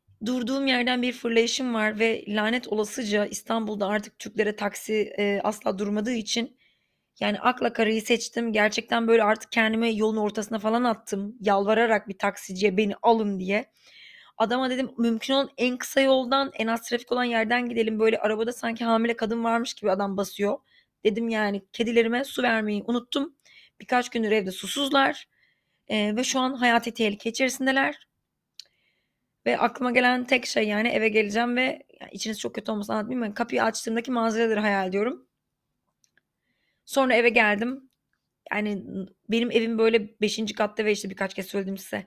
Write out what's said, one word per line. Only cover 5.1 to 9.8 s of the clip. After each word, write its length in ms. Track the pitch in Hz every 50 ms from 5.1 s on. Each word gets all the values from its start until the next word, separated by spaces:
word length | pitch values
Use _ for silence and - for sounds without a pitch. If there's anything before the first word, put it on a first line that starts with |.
| - -
e, 220 | 208 202 202 196 -
asla 340 | 208 214 - - - 196 185
durmadığı 340 | 208 202 208 214 208 247 247
için 460 | 226 214 - - 233 226 - - _ _ _ _ _ _ _ _ _ _ _ _ _
yani 200 | 208 208 208 -
akla 320 | - 240 247 - - 233 233
karayı 300 | - 226 214 220 220 214
seçtim. 500 | - 240 226 - - - 233 233 233 214
Gerçekten 560 | 214 208 214 214 233 220 - 233 233 226 226
böyle 140 | 226 226 214
artık 300 | 208 220 214 - - -
kendimi 460 | 233 220 220 220 226